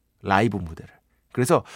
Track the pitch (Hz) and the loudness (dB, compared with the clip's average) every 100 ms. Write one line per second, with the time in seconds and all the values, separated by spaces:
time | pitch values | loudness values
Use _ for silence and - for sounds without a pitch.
0 | _ _ 101 98 117 98 85 80 - - | _ _ 0 2 2 -2 -8 -12 -18 -20
1 | _ _ _ - 123 151 - | _ _ _ -4 2 2 0